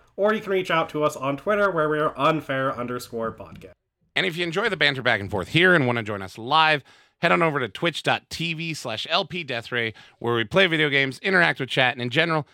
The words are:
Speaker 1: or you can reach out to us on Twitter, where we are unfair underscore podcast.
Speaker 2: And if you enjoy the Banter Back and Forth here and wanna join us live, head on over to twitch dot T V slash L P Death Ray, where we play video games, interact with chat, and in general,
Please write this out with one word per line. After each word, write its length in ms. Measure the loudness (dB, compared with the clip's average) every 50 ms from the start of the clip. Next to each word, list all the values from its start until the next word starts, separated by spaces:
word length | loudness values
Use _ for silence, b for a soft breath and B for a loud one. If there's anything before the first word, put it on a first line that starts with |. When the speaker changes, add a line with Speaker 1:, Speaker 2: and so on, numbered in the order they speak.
| b b b
Speaker 1:
or 180 | 0 2 2 2
you 80 | 2
can 100 | 0 -2
reach 200 | -2 -2 0 0
out 180 | 0 0 0 0
to 140 | -2 0 0
us 120 | 0 0
on 220 | 0 -2 -2 -2 -2
Twitter, 320 | 0 0 2 2 2 2
where 180 | 2 2 0 2
we 120 | 2 2
are 180 | 0 0 0 0
unfair 580 | 0 0 0 0 -2 -4 -2 -2 -2 -2 -2
underscore 560 | -4 -6 -6 -6 -8 -8 -8 -8 -6 -6 -6
podcast. 420 | -6 -10 -16 -18 -18 -20 -20 -20 -20 _ _ _ _ _ _ _ -4
Speaker 2:
And 100 | -2 -2
if 100 | -2 -2
you 80 | -4 -4
enjoy 260 | -4 -2 -2 -2 -2
the 80 | 0 2
Banter 260 | 0 0 0 0 0
Back 180 | 0 0 0
and 80 | 0 -2
Forth 200 | -4 -4 -4 0
here 260 | 2 4 6 6 6
and 100 | 6 4
wanna 160 | 2 0 -2
join 220 | -2 -4 -6 -8 -8
us 160 | -12 -14 -12
live, 440 | -6 0 2 4 4 4 2 0 -2 b b b b b b b
head 100 | 0 2
on 120 | 4 4 2
over 160 | 2 0 0
to 100 | -4 -4
twitch 320 | -4 -2 -4 -2 -2 -2
dot 260 | 0 0 0 0 _ -8
T 240 | -8 -6 -6 -4 -4
V 180 | -6 -6 -8 -8
slash 320 | -8 -6 -8 -6 -6 -4 -2
L 160 | -2 -2 -2
P 200 | -2 -6 -10 -8
Death 280 | -6 -8 -8 -6 -4
Ray, 220 | -4 -2 -2 -2 -6 B B B B B
where 160 | -4 -2 0
we 120 | 0 0
play 200 | 0 4 4 4
video 240 | 4 4 2 2 2
games, 300 | 4 2 2 0 -2 -4
interact 400 | -2 0 4 4 4 4 2 -2
with 100 | -4 -4
chat, 240 | 2 2 2 2 2
and 80 | 0
in 80 | -4 -2
general, 380 | 0 0 0 2 0 -2 -4 b